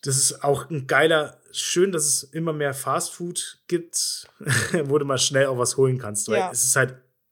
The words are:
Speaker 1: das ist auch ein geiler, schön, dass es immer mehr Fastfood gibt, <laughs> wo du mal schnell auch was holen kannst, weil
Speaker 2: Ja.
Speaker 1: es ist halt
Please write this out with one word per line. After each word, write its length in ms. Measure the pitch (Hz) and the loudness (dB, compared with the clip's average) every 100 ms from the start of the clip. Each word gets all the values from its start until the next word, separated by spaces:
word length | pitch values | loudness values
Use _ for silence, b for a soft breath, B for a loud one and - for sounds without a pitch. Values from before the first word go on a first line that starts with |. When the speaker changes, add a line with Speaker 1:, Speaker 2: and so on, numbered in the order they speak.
Speaker 1:
das 120 | 143 135 | -2 0
ist 260 | - - | 0 0
auch 260 | 143 135 - | 0 -2 -2
ein 180 | 160 131 | -8 0
geiler, 540 | 139 160 160 147 - _ | 4 4 4 0 -8 _
schön, 400 | - - 175 196 | -8 -4 2 2
dass 140 | 170 147 | 2 0
es 180 | - | -2
immer 300 | - 160 165 | -4 -4 -4
mehr 200 | 151 143 | -2 -2
Fastfood 840 | 135 135 147 170 - 175 175 - - _ | -2 -2 -2 -4 -8 -8 -8 -10 -14 _
gibt, 600 | 170 165 - - - - _ | -4 -2 -4 -4 -6 -12 _
<laughs> 460 | - 117 107 180 143 | -2 -2 0 -2 2
wo 120 | 147 | 0
du 60 | 143 | 2
mal 120 | 131 | 0
schnell 300 | - 135 135 | 2 4 2
auch 100 | 127 | 2
was 180 | 120 - | 0 2
holen 220 | 135 127 | 2 2
kannst, 320 | 107 104 - | -4 -6 0
weil 100 | 107 | 0
Speaker 2:
Ja. 120 | 185 | 0
Speaker 1:
es 120 | - | 0
ist 120 | - - | 2 2
halt 180 | 127 - _ _ _ | 2 -2 _ _ _